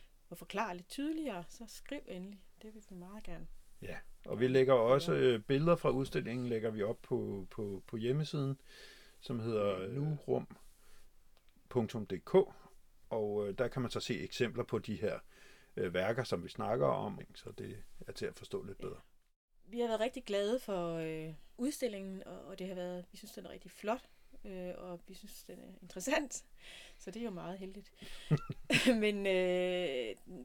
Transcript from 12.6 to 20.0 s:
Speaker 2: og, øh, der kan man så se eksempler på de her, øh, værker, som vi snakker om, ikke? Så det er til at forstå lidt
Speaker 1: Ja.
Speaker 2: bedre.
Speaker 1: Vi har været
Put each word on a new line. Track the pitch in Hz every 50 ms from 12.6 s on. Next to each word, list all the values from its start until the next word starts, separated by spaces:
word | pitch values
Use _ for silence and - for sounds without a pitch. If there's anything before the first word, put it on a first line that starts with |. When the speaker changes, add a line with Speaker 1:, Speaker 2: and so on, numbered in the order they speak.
| - - - - - - - - - -
Speaker 2:
og, | - 113 107 104 104 104 104 101
øh, | 98 -
der | 123 117
kan | - 135 123
man | 110
så | - 113
se | - - 123 -
eksempler | - - - - 123 110 - 120 113
på | - - 107
de | 92 - 107
her, | 80 98 101 - - - - - - - - - - - - -
øh, | - 95 92 85
værker, | 92 92 104 117 127 120
som | - - 87 87
vi | 90
snakker | - - 107 101 113 131 143
om, | 135 117 98 104 104 - -
ikke? | - - -
Så | - - - - -
det | 101 101 98 101 - - - - -
er | - 98
til | - 113
at | - - -
forstå | - - - 98 -
lidt | 101 95 -
Speaker 1:
Ja. | -
Speaker 2:
bedre. | 92 90 - - - - - _ _ _ _ _ _ _ - -
Speaker 1:
Vi | 175 202 240
har | 240 226
været | 220 208